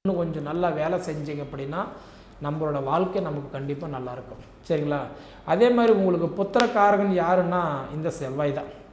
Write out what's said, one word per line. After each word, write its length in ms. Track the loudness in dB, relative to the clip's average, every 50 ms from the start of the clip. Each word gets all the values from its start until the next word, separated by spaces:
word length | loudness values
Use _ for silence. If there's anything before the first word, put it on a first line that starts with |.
இன்னும் 200 | _ 0 0 0 -2
கொஞ்சம் 260 | -2 -4 -6 -6 -4
நல்லா 180 | -2 0 0 0 0 0
வேலை 160 | 0 0 0 -2 -2 -4
செஞ்சீங்க 340 | -6 -6 -6 -6 -6 -8 -8
அப்படின்னா, 340 | -8 -8 -8 -8 -6 -4 -6 -6 -6 -8 -16 -18 -20 -20 -20 -20 -20 -16 -8 -6
நம்மளோட 320 | -4 -4 -2 -2 -2 -2 -2 0 0
வாழ்க்கை 320 | 2 2 2 2 0 -2 -4 -2
நமக்கு 220 | -4 -6 -8 -8 -8
கண்டிப்பா 320 | -8 -6 -6 -6 -6 -6 -8 -8
நல்லா 160 | -8 -8 -8 -10
இருக்கும். 260 | -10 -12 -14 -16 -18 -18 -20 -20 -20 -4 -2
சரிங்களா? 320 | 0 0 2 0 -2 -2 -2 -6 -10 -16 -18 -18 -20 -14 -2 0 4
அதே 140 | 4 6 6 6
மாதிரி 180 | 6 6 6 6 6
உங்களுக்கு 300 | 4 4 2 2 0 -2 0 -2
புத்திரக்காரகன் 760 | -4 0 4 4 4 4 6 6 6 6 6 4 4 2 2 2 2
யாருன்னா 400 | 4 4 2 2 2 0 0 0 0 -2 -4 -6 -6 -8
இந்த 140 | -4 -4 -4 -4 -4
செவ்வாய் 380 | -6 -6 -4 -2 -2 -2 -2 -2
தான் 100 | -6 -8 -14 -18 -20 -20